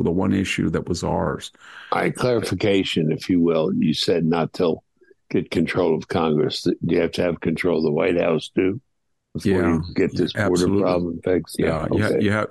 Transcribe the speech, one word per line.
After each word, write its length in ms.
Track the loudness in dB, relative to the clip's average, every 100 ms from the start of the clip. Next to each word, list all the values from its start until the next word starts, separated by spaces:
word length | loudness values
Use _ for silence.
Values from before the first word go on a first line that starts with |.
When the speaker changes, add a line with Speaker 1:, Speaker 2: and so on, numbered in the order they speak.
Speaker 1:
the 100 | 0
one 220 | 2 2
issue 360 | 0 0 0 0
that 180 | -2 -4
was 160 | -4
ours. 480 | -2 0 -2 -4 -8 -18 -20 -16 -4
Speaker 2:
I, 200 | 0 0
clarification, 1000 | 0 0 0 -2 -2 2 2 0 0 0
if 180 | -2 0
you 120 | 2
will. 320 | 2 2 0
You 200 | 0 0
said 300 | 0 0 0
not 300 | 2 0 -2
till 280 | 0 0 -2 -8 _ _ _ -4
get 180 | -4 -2
control 460 | -2 0 0 2 0
of 120 | -2
Congress. 540 | 0 2 2 0 -2
Do 140 | -2 -2
you 180 | 0 0
have 100 | 0
to 100 | 0
have 180 | -2 -2
control 380 | -2 -2 0 0
of 40 |
the 80 | 0
White 240 | 2 0 2
House, 340 | 0 0 -2 0
too, 240 | 0 -2 -10 _ _ _ _
before 180 | -4 0
Speaker 1:
Yeah. 220 | 2 2
Speaker 2:
you 200 | 0 -2 -2
get 200 | 0 0
this 160 | -2
border 180 | 0 0
Speaker 1:
Absolutely. 280 | 2 2 2
Speaker 2:
problem 360 | 2 0 -2 -4
fixed? 360 | 0 0 -2 -2
Speaker 1:
Yeah, 60 | 0
Speaker 2:
Yeah, 220 | 0 0
Speaker 1:
you 120 | 0
ha-, 60 | 2
Speaker 2:
okay. 140 | 2
Speaker 1:
you 80 | 2
ha-, 140 | 0 0